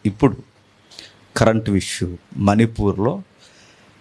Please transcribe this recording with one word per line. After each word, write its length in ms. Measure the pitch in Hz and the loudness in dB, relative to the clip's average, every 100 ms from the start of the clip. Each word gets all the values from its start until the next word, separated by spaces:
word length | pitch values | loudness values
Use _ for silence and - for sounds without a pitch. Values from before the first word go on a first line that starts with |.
| 107 | -6
ఇప్పుడు 300 | 104 139 - - _ _ _ _ - - _ _ - | 0 0 0 -10 _ _ _ _ -20 -20 _ _ 0
కరెంట్ 340 | 113 110 110 | 2 2 0
ఇష్యూ, 460 | 98 - - 90 87 _ - | -2 -2 -6 -8 -8 _ 0
మణిపూర్లో 840 | 101 104 117 113 101 90 113 196 - _ _ _ _ _ _ _ | 2 4 2 0 -2 0 -2 -4 -12 _ _ _ _ _ _ _